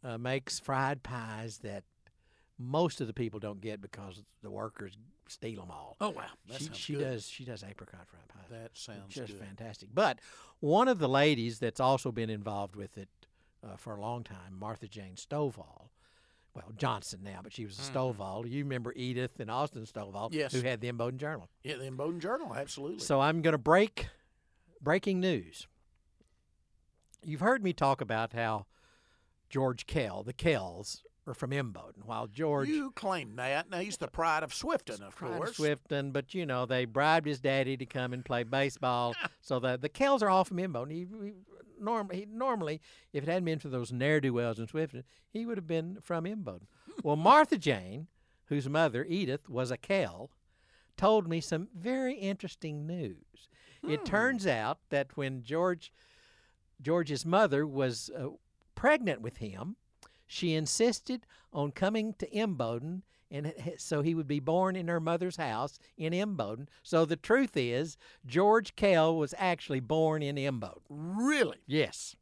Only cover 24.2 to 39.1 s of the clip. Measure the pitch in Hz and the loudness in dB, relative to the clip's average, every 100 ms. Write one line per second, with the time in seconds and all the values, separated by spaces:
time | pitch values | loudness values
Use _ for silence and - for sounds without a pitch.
24.2 | _ _ _ _ _ - 143 185 202 185 | _ _ _ _ _ -6 2 2 2 2
25.2 | 185 143 85 - - _ _ _ _ _ | 2 0 -4 -16 -20 _ _ _ _ _
26.2 | _ _ _ _ _ _ _ _ _ - | _ _ _ _ _ _ _ _ _ -16
27.2 | 165 147 190 262 196 - 139 135 110 110 | -10 0 2 4 2 2 2 2 0 0
28.2 | 113 117 113 110 104 _ _ _ _ _ | 0 0 0 -2 -6 _ _ _ _ _
29.2 | _ _ _ 135 131 123 - 156 113 95 | _ _ _ 0 0 -2 -4 -2 -2 -6
30.2 | 104 127 170 135 92 87 107 - - _ | -10 -2 2 2 -2 -8 -12 -12 -16 _
31.2 | - - 127 139 127 92 - - 107 113 | -12 -8 -4 -2 -4 -8 -16 -18 -8 -6
32.2 | 113 107 156 143 139 302 269 - 208 180 | -6 -2 0 2 0 -2 -4 -6 -4 -4
33.2 | 123 113 127 139 170 180 202 180 147 - | -6 -6 -2 -2 -2 -4 -4 -4 -6 0
34.2 | 165 156 151 - - 330 - 107 98 - | 4 4 0 -4 0 -2 -2 -10 -10 -10
35.2 | 123 117 185 240 151 143 - 143 139 135 | -6 -4 -4 0 2 2 0 -2 0 -2
36.2 | 131 185 160 127 123 127 127 113 147 165 | -4 -4 0 0 2 2 2 4 6 6
37.2 | 147 139 135 135 131 135 127 135 127 123 | 4 0 2 2 2 -2 -4 -4 -2 -4
38.2 | - 123 113 135 139 - 127 120 120 | -2 -2 0 2 0 0 0 2 0